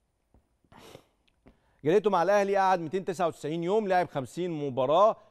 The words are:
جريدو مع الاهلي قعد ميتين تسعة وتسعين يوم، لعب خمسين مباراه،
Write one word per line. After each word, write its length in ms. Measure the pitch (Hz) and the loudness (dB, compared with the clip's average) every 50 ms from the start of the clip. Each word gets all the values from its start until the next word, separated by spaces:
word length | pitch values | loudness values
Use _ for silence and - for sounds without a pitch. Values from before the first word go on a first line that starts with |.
| _ _ _ _ _ _ _ _ _ _ _ _ _ _ - - - - - - _ _ _ _ _ _ _ _ _ - _ _ _ _ _ _ - | _ _ _ _ _ _ _ _ _ _ _ _ _ _ -20 -20 -20 -20 -20 -20 _ _ _ _ _ _ _ _ _ -20 _ _ _ _ _ _ 0
جريدو 260 | 147 175 214 180 214 | 2 2 2 2 2
مع 120 | 190 175 | 0 2
الاهلي 340 | 165 185 208 208 202 196 196 | 2 2 2 2 2 2 0
قعد 240 | 190 190 185 190 180 | 2 2 2 2 0
ميتين 240 | 165 147 160 196 180 | -2 -4 -6 -6 -6
تسعة 220 | - 175 147 180 | -6 -4 -2 -2
وتسعين 380 | 160 - - - 147 160 170 170 | -4 -4 -6 -8 -6 -6 -4 -2
يوم، 240 | 175 202 226 214 185 | 0 0 0 0 0
لعب 200 | 185 180 175 - | 0 0 0 -2
خمسين 420 | - 143 131 - - 165 180 180 | -4 -8 -8 -8 -8 -6 -6 -6
مباراه، 680 | 165 147 147 139 120 131 127 135 151 175 202 220 - - _ _ | -4 -4 -6 -4 -4 -2 0 2 4 4 4 4 2 -2 _ _